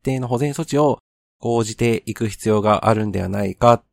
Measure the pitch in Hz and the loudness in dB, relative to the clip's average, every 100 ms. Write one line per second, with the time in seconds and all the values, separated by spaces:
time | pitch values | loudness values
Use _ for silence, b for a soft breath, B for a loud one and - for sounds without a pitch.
0 | - 131 123 120 147 143 160 139 151 120 | -6 -4 -2 -2 -2 -4 -2 2 2 0
1 | _ _ _ _ 113 117 110 110 120 113 | _ _ _ _ -2 0 -2 -2 0 0
2 | - 104 113 - 110 107 104 104 - 107 | -4 -6 -6 -4 0 2 4 2 2 0
3 | 107 95 90 98 101 92 120 117 _ | 0 -4 -4 -4 -4 0 4 4 _